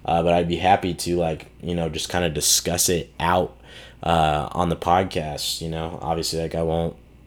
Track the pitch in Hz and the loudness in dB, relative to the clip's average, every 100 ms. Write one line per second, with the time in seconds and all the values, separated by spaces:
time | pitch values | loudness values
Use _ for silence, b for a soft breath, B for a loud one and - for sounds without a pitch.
0 | - 85 85 87 85 85 92 98 95 85 | -2 0 4 4 2 0 4 4 2 -4
1 | 87 87 82 78 - - 85 87 80 78 | -2 0 0 -4 -10 -12 -6 -2 -2 -4
2 | - 90 87 76 - - - 87 - 87 | -4 0 0 0 2 2 0 0 2 0
3 | - - 85 90 90 - B B B B | -2 -4 2 2 2 -6 B B B B
4 | - 85 78 73 69 - 87 78 85 90 | 0 4 4 2 -2 -2 0 0 2 2
5 | 92 90 78 71 - - 82 80 80 87 | 2 -2 -6 -6 -6 -6 -6 -6 -6 -6
6 | 78 82 80 80 80 82 82 82 82 - | -4 -2 -2 -2 -4 -2 0 0 -2 -6
7 | - - | -18 -20